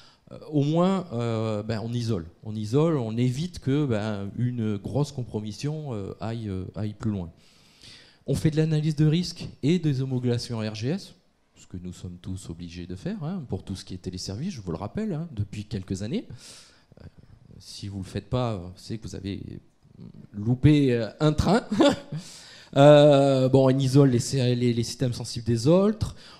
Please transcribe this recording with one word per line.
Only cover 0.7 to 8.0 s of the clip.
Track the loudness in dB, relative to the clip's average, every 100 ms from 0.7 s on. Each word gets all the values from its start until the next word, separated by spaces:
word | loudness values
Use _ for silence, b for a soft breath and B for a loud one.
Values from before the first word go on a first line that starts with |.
| 4 2 0 -2
euh, | -4 -2 -2 -2 -4
ben, | -4 -6
on | -4
isole. | -4 -2 -4 -6 -14
On | -10
isole, | -8 0 2 2 2
on | -2 0
évite | 0 0 -6 -6
que, | -2 0 0
ben, | 0 -2 -4 -6 -4
une | -4 -2 -4 -4
grosse | -4 -2 -2
compromission, | -6 -8 -8 -8 -8 -8 -8 -8
euh, | -8 -10 -8
aille, | -8 -8 -6
euh, | -8 -8 -8
aille | -8
plus | -6 -4
loin. | -4 -6 -14 B B B B B B